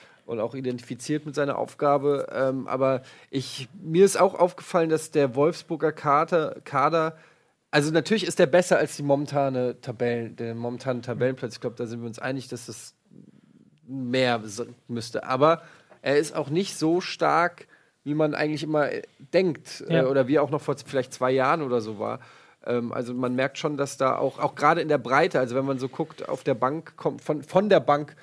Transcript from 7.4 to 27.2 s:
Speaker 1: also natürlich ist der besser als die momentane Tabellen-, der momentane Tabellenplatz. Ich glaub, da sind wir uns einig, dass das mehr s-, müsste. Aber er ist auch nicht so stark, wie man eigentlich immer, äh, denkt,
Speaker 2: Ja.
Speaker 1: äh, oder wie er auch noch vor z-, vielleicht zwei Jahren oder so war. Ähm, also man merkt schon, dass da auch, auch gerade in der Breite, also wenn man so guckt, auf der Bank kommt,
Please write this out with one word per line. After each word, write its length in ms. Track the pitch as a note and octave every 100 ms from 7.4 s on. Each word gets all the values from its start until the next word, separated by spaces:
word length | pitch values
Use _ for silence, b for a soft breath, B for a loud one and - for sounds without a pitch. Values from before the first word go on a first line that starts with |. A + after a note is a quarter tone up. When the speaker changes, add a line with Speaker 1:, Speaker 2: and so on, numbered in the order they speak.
| b b _
Speaker 1:
also 220 | D3 D3
natürlich 340 | D#3+ - G#3+ E3
ist 120 | -
der 80 | E3
besser 320 | F3 F3 D#3
als 180 | D3+ -
die 60 |
momentane 760 | C#3+ C#3 D3 C#3+ C#3 C3 B2 A#2
Tabellen-, 520 | - A2 A#2+ A#2+ A2+ A#2
der 180 | A#2
momentane 480 | A2+ A#2+ B2 B2+ B2
Tabellenplatz. 540 | A#2+ A2 B2 C3 A#2 -
Ich 40 |
glaub, 160 | B2 A2+
da 80 |
sind 160 | A#2 A#2+
wir 60 | A#2
uns 120 | G#2+
einig, 300 | B2+ C3+ B2+
dass 160 | B2
das 300 | - G#2+ - _ _ - - - _ _ _ _ -
mehr 540 | C3+ B2 C3 B2+ A#2
s-, 240 | G#2+ G#2 A#2+ - -
müsste. 360 | A#2 A2+ -
Aber 380 | - C3 D3+ E3 B B B B
er 160 | C#3 D3
ist 180 | D#3
auch 140 | D#3+ C3+
nicht 280 | D#3+ G3 -
so 240 | D#3+ F3
stark, 640 | - - D#3 D3+ E3+ - - b b b
wie 120 | C#3
man 200 | D3+ D#3
eigentlich 280 | - D3+ D3
immer, 280 | D3+ D3+ C#3
äh, 100 | - - _ C#3
denkt, 520 | E3+ F#3 A#2+ - - -
Speaker 2:
Ja. 140 | E3
Speaker 1:
äh, 20 |
oder 240 | C3 C#3 B2+
wie 80 | D3
er 60 |
auch 80 | C#3
noch 100 | D3
vor 160 | - C#3
z-, 120 | -
vielleicht 240 | C#3 B2
zwei 200 | - B2+
Jahren 300 | C3 C3 E3
oder 180 | C#3 A#2+
so 180 | G#2+ G#2
war. 220 | G#2+ A#2 b b b b -
Ähm, 260 | A#2+ A#2
also 220 | - A#2+
man 200 | B2 B2+
merkt 240 | B2+ C3+ -
schon, 180 | D#3 C#3+
dass 200 | C#3 -
da 200 | C3 -
auch, 220 | C3+ -
auch 160 | D3
gerade 260 | - D3+ E3+
in 80 | D3+
der 100 | C#3+
Breite, 400 | A#2+ C3+ F3+ D3+
also 160 | B2
wenn 100 | B2
man 140 | C3+ C3+
so 100 | C3
guckt, 400 | - D#3 - -
auf 160 | C#3
der 100 | -
Bank 420 | A#2+ C3 D#3 - -
kommt, 240 | D#3 A#2+